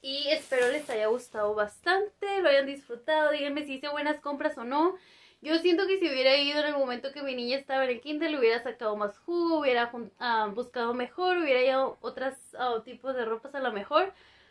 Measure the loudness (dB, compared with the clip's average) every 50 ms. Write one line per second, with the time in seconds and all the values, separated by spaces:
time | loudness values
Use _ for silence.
0 | _ -8 -6 -4 0 0 0 0 0 -2 0 2 2 2 2 0 -4 -4 -4 -2
1 | 0 0 0 -2 -4 -8 _ -2 -2 -2 0 0 -2 -2 -4 -6 _ 2 2 2
2 | 2 -2 _ _ -6 -2 -2 2 4 6 6 4 4 2 -4 -10 -10 _ -14 -12
3 | -2 0 2 4 4 2 2 0 -2 -2 -4 -4 -6 -6 -8 -8 -6 -6 -4 -2
4 | -2 -2 -2 -2 -4 -8 -6 -2 -2 -4 -4 -4 -8 -4 0 2 2 2 2 -2
5 | -14 -20 -20 -20 -20 -20 _ _ -4 -2 0 2 4 4 4 4 2 2 2 0
6 | 0 0 0 4 4 6 6 6 4 2 0 0 0 0 0 0 0 -2 -2 -6
7 | -6 -8 -8 -6 -6 -6 -6 -4 -4 -4 -4 -4 -4 _ -2 0 0 0 -2 -4
8 | -4 -6 -4 -2 -2 -2 0 4 4 4 4 2 -2 -6 -10 -4 -4 -4 -2 -2
9 | -4 -6 -6 -8 _ -4 -2 0 2 2 2 2 2 2 2 2 2 0 -4 -10
10 | -10 -10 _ _ -4 0 0 2 0 0 -2 -6 -8 -6 -4 -4 -2 -2 -2 -2
11 | -4 -6 -4 -2 0 0 2 2 2 2 4 4 4 4 4 4 2 0 -2 -6
12 | -10 -10 -8 -4 -6 -6 -6 -8 -18 -20 -8 -4 -2 -2 -2 -2 -4 -8 -18 -12
13 | -8 -6 -4 -2 -2 -2 -4 -6 _ -10 -8 -4 -4 -4 -4 -4 -6 2 2 2
14 | 2 2 -4 -12 -20 -20 -20 -20 -20 _